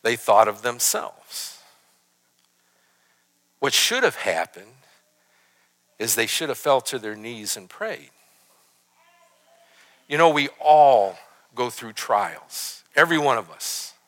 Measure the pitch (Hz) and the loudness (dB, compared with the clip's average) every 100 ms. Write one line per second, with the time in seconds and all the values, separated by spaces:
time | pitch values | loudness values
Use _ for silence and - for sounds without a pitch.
0 | 113 117 - 104 107 104 123 123 - 208 | -2 -2 4 4 4 0 -8 -2 -2 -2
1 | - - - - - - - _ _ _ | -8 -16 -18 -14 -14 -16 -20 _ _ _
2 | _ _ _ _ _ _ _ _ _ _ | _ _ _ _ _ _ _ _ _ _
3 | _ _ _ _ _ _ 220 - - 240 | _ _ _ _ _ _ -2 0 0 0
4 | 226 - 104 80 85 - 101 131 _ _ | -2 -2 -4 -4 -6 -10 -20 _ _ _
5 | _ _ _ _ _ _ _ _ _ _ | _ _ _ _ _ _ _ _ _ _
6 | 110 117 117 - 160 123 151 139 - 131 | -4 -2 -2 -2 -6 -4 0 0 0 -8
7 | 107 107 113 117 104 110 92 - 220 156 | -10 -12 -14 -12 -10 -10 -12 -12 -10 -12
8 | - _ _ _ _ _ _ _ _ _ | -16 _ _ _ _ _ _ _ _ _
9 | _ _ _ _ _ _ _ _ _ _ | _ _ _ _ _ _ _ _ _ _
10 | _ 147 165 147 139 - 151 151 143 123 | _ 4 4 4 -2 -2 4 8 8 6
11 | 98 87 - _ _ 123 123 - 117 107 | 4 -4 -20 _ _ -6 -6 -6 -14 -12
12 | - 104 87 76 - - - - _ - | -2 0 0 -8 -16 -14 -14 -14 _ 0
13 | 165 160 147 117 87 - - - - _ | 2 2 2 0 -4 -14 -10 -10 -12 _